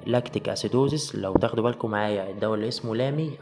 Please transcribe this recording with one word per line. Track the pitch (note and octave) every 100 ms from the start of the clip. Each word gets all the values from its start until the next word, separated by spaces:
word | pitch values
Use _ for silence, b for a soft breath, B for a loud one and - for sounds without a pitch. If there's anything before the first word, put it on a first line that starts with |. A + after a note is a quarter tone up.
| A2
لاكتيك | A#2+ A#2+ - -
أسيدوزيس. | - G#2 A#2+ C#3 D3+ C#3 G#2+
لو | F#2+
تاخدوا | G2 A2+ A#2
بالكم | A#2 A#2+ A2+
معايا، | G#2 G#2+ G2+ F#2+
الدواء | G2+ G#2+
اللي | G#2+ A2
اسمه | - A#2 A2
لامي | C3+ D3 D#3+ -